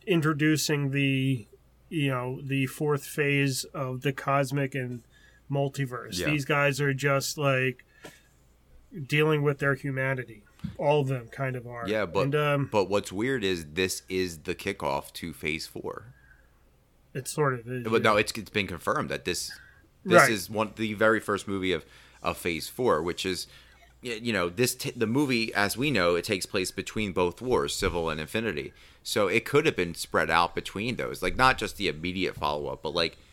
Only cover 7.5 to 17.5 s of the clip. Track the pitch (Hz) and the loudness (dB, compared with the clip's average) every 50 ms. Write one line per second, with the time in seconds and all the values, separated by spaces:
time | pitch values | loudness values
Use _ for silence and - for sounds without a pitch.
7.5 | 135 131 131 131 127 - - _ _ _ - - - - _ _ _ _ _ _ | 2 2 2 0 -2 -4 -10 _ _ _ -20 -20 -20 -20 _ _ _ _ _ _
8.5 | _ _ _ _ - - - - 262 190 135 - 151 151 151 156 156 147 143 147 | _ _ _ _ -20 -20 -20 -16 -14 -12 -6 0 2 2 4 4 4 4 4 2
9.5 | 143 - 143 139 139 135 - 143 135 135 131 135 135 127 120 107 110 104 - _ | 0 2 2 0 0 0 -2 -4 -4 -2 -2 -2 -2 -2 -4 -10 -12 -20 -20 _
10.5 | _ - - - - - 165 143 151 151 143 131 139 123 117 117 - - 135 131 | _ -12 -10 -10 -6 -2 2 4 4 4 4 2 -2 -4 -6 -10 -8 -6 -4 -4
11.5 | 127 127 113 120 120 120 117 - 107 107 101 87 78 98 - 139 139 151 147 147 | -4 -6 -8 -10 -10 -8 -4 -2 0 0 0 0 2 2 2 2 2 2 2 2
12.5 | 143 143 139 135 - 107 95 90 98 101 101 - 92 95 113 131 135 123 101 95 | 2 2 0 2 2 2 2 2 2 0 0 -2 -4 -2 -2 0 0 0 0 0
13.5 | 92 85 80 73 76 85 95 95 - - - - 92 92 92 90 85 78 73 92 | 0 0 -2 -4 -2 0 0 0 0 -4 -6 -4 -2 0 0 -2 -4 -8 -6 -8
14.5 | 87 - - 98 98 - 85 73 69 69 - - - - - 85 76 - - 78 | -6 -6 -4 -6 -6 -4 -2 -2 -2 -2 -4 -8 -12 -10 -10 -10 -8 -6 -4 -4
15.5 | 78 76 - - - - - - - - - 117 - - - - - - _ _ | -4 -4 -6 -8 -12 -10 -8 -8 -10 -10 -12 -18 -20 -20 -20 -20 -20 -20 _ _
16.5 | _ _ _ _ _ _ _ _ _ _ _ _ - 139 123 - - 156 151 139 | _ _ _ _ _ _ _ _ _ _ _ _ -12 -10 -10 -6 -2 0 0 0